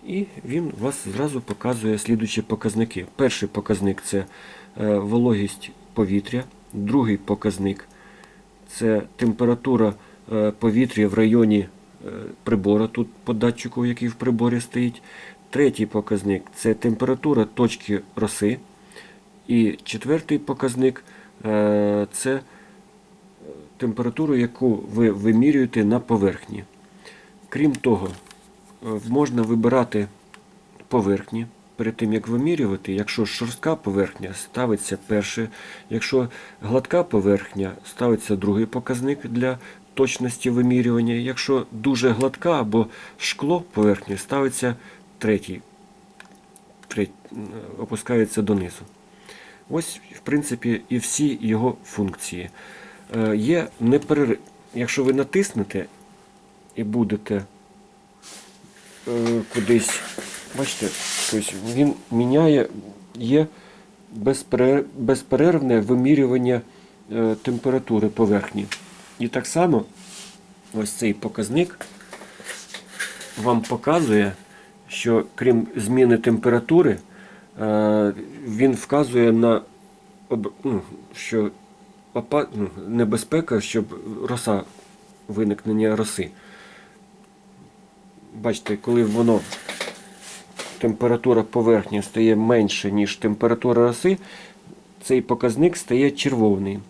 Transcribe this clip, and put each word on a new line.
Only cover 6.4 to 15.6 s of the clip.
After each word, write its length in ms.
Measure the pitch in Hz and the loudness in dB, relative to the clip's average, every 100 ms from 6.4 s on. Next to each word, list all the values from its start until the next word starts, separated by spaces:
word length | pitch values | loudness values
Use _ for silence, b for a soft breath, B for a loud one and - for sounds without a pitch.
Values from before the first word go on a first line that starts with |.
| 127 - - | -6 -16 -14
Другий 440 | 104 101 135 117 101 | -8 0 2 2 0
показник — 720 | - 104 110 92 98 98 - B B B B B B _ - | -2 -2 -2 -2 -4 -4 -12 B B B B B B _ -18
це 340 | - 113 107 - - | -4 0 0 -2 -2
температура, 800 | 120 110 120 120 139 120 107 98 B B - | -2 2 0 2 2 4 2 0 B B -6
е, 180 | 110 107 | 0 0
повітря 580 | 104 117 110 127 110 104 | 0 2 2 2 2 2
в 60 | |
районі, 440 | 101 110 117 110 104 95 - - - 101 | 4 4 6 6 4 0 -10 -20 -18 -14
е, 40 | 95 104 - | -14 -14 -10
прибора, 440 | - 110 98 104 113 | -2 0 4 2 2
тут 220 | 120 117 - | -2 -6 -6
по 100 | - | -6
датчику, 520 | 113 120 117 120 123 120 | 0 0 0 -8 -4 -4
який 220 | 120 120 | -2 -6
в 60 | |
приборі 460 | 113 123 117 120 120 | -4 -2 2 2 0
стоїть. 420 | 117 123 123 117 B B B B - | -4 -2 -2 -4 B B B B -8
Третій 360 | 131 | 2